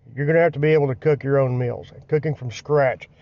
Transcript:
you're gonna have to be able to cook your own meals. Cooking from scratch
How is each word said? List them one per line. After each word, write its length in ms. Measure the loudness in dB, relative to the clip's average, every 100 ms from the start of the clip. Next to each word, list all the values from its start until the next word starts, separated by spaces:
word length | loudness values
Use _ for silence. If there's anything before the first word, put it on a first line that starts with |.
| -18
you're 120 | -6 0
gonna 160 | 2
have 100 | 2
to 60 | 2
be 160 | 2
able 140 | 2 2
to 60 |
cook 300 | -2 0 0
your 140 | 0 0
own 180 | 2 0
meals. 340 | -4 -6 -12 -18 -4
Cooking 280 | -2 -2
from 160 | -6 -10
scratch 580 | -12 -2 2 2 -2 -10 _